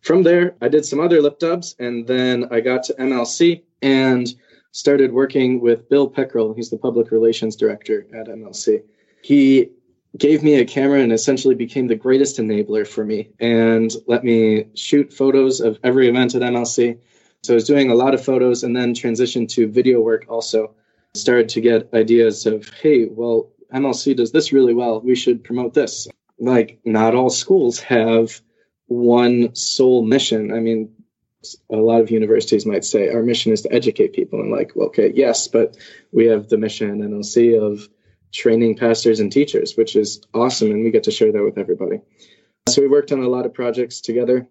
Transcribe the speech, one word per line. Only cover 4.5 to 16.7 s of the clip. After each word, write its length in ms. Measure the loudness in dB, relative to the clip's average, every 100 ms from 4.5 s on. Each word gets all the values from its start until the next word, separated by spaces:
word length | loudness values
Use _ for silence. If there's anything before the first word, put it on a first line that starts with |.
| _ _
started 420 | -4 0 2 2
working 480 | 2 0 0 0 0
with 280 | 0 0 _
Bill 200 | 0 0
Peckrell. 460 | -4 -6 -2 -4
He's 160 | -4 -8
the 60 | -6
public 340 | -4 -2 0
relations 460 | 2 0 0 -6 -2
director 500 | -4 -4 -6 -6 -6
at 140 | -18 -16
M 160 | -16
L 80 | -16
C. 280 | -8 -2 -2 -4 _ _ _
He 480 | 0 4 4 4 2 _ _ _ _ -2
gave 280 | 0 2
me 120 | 4 2
a 80 |
camera 360 | 2 0 0 2
and 120 | 2
essentially 420 | 0 0 0 0
became 340 | 0 -2 -4 -4
the 80 | -2
greatest 420 | 0 2 2 -2
enabler 480 | -4 -4 -2 -4 -4
for 180 | -6
me 260 | -6 -6 -8 _
and 520 | 0 2 4 2 0 -4 -2
let 180 | -2
me 420 | 2 2 2 0 -4
shoot 380 | -12 0 0 0
photos 480 | 0 2 2 2 0
of 180 | -2 -2
every 260 | 0 2 2
event 260 | 2 0
at 80 | 0
M 140 | -2 -4
L 100 |
C. 300 | -4